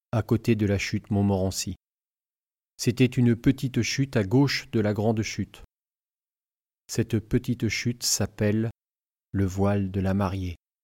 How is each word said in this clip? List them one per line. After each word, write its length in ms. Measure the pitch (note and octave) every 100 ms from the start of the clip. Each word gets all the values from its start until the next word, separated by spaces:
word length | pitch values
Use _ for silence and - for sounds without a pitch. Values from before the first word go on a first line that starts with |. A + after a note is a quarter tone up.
| _
à 120 | A#2
côté 320 | - A2 - A2
de 100 | G#2
la 120 | G2+
chute 340 | - G#2 -
Montmorency. 640 | G2+ G2+ G2 F#2+ - - F2+ _ _ _ _ _ _ _ _ _ -
C'était 280 | - - B2+
une 300 | B2+ A#2+ A#2
petite 460 | C3+ C3 C3 B2
chute 340 | G#2+ - C3+ A#2+
à 80 |
gauche 460 | G2 B2 C#3 - -
de 80 | A2+
la 140 | G#2
grande 280 | G#2 G#2+ A2
chute. 420 | G#2 - F#2+ - - _ _ _ _ _ _ _ _ _ _ _ -
Cette 320 | - A2 A2+
petite 480 | - B2 - A#2 A2
chute 360 | - A#2+ B2
s'appelle 680 | - - G2+ - G#2+ G#2+ A2+ - _ _ _ _ _
le 140 | G2 G2
voile 460 | F#2 G2 G2+ G2
de 80 | G2
la 140 | F#2+
mariée, 420 | G2 G2 F#2+ F2+ E2+ _ _